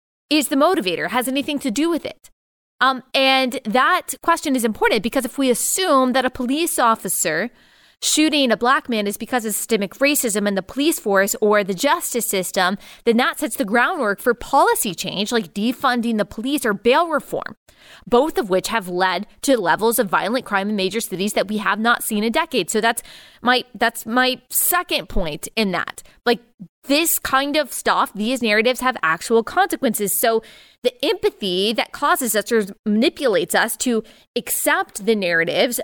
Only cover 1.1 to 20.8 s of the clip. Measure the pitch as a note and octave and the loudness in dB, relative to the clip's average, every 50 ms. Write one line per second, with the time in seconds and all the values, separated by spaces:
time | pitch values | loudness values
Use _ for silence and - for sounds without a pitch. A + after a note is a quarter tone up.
1.1 | - B3 B3 C4 B3+ C#4+ C#4 - D4 C4+ - C#4 G3+ C#4 D4+ E4+ E4+ C#4+ - - | -2 -2 -2 -2 -2 -4 -2 -2 -4 -4 -4 -4 -2 0 0 0 -2 -2 -4 -8
2.1 | - _ - - _ _ _ _ _ _ _ _ _ - B3 C4 C4 B3+ - _ | -14 _ -20 -20 _ _ _ _ _ _ _ _ _ -2 0 0 0 -2 -6 _
3.1 | - C4+ C4+ C4+ C4+ C4 C4 B3+ A3+ C4 - A3 G3+ B3+ C4+ D#4 F4+ F4 C#4+ - | -2 0 2 4 4 2 2 0 -2 -6 -4 0 2 2 2 2 2 0 -2 -6
4.1 | - - - - E4+ E4 - D#4 C4 C4 A3 A#3+ G#3 - - A#4 - G#3+ F3 A#3 | -10 -4 0 0 0 0 0 0 0 0 0 -2 0 0 0 2 2 2 0 0
5.1 | - C#4 B3 B3+ - - C4+ C4 A#3+ - - - - - F#4+ F#4 D4 C4+ C4 B3+ | -2 -2 -2 -2 -2 0 2 2 2 2 0 -2 -2 0 2 2 4 4 4 4
6.1 | A#3+ C4+ B3 B3+ B3+ - B3+ A#3 C4+ D4+ E4+ E4 - - C4 A#3 A3+ A3 - F#3+ | 2 0 0 0 -2 -4 -4 -2 -2 -2 -2 -2 0 2 2 2 2 0 -2 -4
7.1 | - - - F3+ D3+ D#3+ G3 B3 - _ _ _ _ _ _ _ _ _ - - | -4 -2 -2 -2 -2 -2 -4 -4 -8 _ _ _ _ _ _ _ _ _ -4 0
8.1 | - C#4+ D4+ D#4 D4 D4 C#4 B3 A3 - A3+ A#3+ C4+ D4+ - - A#3+ G#3+ G3+ G3+ | 2 2 2 2 2 2 2 2 2 2 2 2 0 0 0 -2 -2 -2 -2 -2
9.1 | G3+ - A#3 - - B3 G#3+ A3 G3+ - - - A#3 G#3 G3+ F#3+ - - C4+ C#4+ | -4 -6 -6 -4 -4 -4 -2 -4 -4 -6 -2 -2 0 0 0 -4 -2 0 2 2
10.1 | D4 - - A#3+ F#3+ G#3+ G3+ G#3 G3+ G3 F3+ - - B3+ C#4+ D#4+ D#4+ - - A3 | 2 2 0 -2 -2 0 0 0 0 -2 -4 -4 -4 -2 0 0 0 0 0 2
11.1 | G3 F#3+ G3 G3 - - G#3+ G#3 G#3 G#3 G#3 F#3 G3+ E3+ - C#4 D#4 F4 - - | 2 2 2 2 0 0 2 2 4 2 2 0 -2 0 0 0 0 0 -2 -4
12.1 | - B3 G#3+ - - G3 F3+ - - G3+ F3+ F3 G3+ - - - - - - A#3 | -4 -4 -2 -2 -2 -2 -2 -2 0 0 0 0 0 -4 -8 -14 -20 -4 0 2
13.1 | A#3 A3+ C4 E4 D4+ - D4 D4+ - - C4+ F#3+ G#3 A#3 B3 C#4+ F#4+ E4 B3+ G#3 | 2 4 2 0 0 -2 -4 -4 -2 -4 -2 0 2 2 2 2 0 0 -2 -2
14.1 | G3 - - B3+ A#3 - - - - C#4 E4 G#4+ A#4 - - A3+ E3 - - F#3 | -2 0 0 0 0 0 -2 0 2 4 4 4 4 2 -2 -4 -4 -6 -8 -6
15.1 | - - G#3 G#3 B3 A#3 G#3 D#3+ - G3+ G3+ A#3+ B3+ - - C4+ B3 B3 A3 A#3 | -4 -4 -4 -2 -2 -2 -2 -4 -4 -2 -2 -2 0 0 0 0 0 0 0 0
16.1 | A3+ G#3+ G3+ - - - G#3+ C4 C#4+ D4 - A#3 G3+ F3 - A#3 B3+ D4+ F4 E4 | 0 -2 -2 -4 -6 -8 -4 -4 -2 -2 0 -2 -2 0 2 2 4 4 2 2
17.1 | D#4 C4+ - - - C#3+ - - - - _ _ _ _ - - - - - - | -2 -4 -4 -6 -8 -8 -8 -10 -14 -20 _ _ _ _ -20 -20 -20 -20 -4 2
18.1 | - A#3+ C#4 D#4+ - G4 D4+ F#3+ F#3+ F#3 F#3 - A3 A3+ F#3 F3+ F3 F3+ F#3+ F#3 | 2 4 4 2 0 -2 -2 0 0 0 0 -2 -4 -4 -4 -4 -2 0 0 0
19.1 | F3+ F3+ G#3 - - _ - - C4+ A#3 F#3 E3 D#3+ E3+ G3 A#3 A#3 C4 A#3+ F#3 | 0 -2 -6 -10 -12 _ 0 2 2 2 4 2 2 2 2 2 2 0 0 0
20.1 | F#3 D#3+ - G3+ A3+ C4 - - G3+ G3 G3 G#3 G#3+ G#3 | 0 0 0 0 -2 -4 -2 -2 -2 -2 -2 -2 -2 -2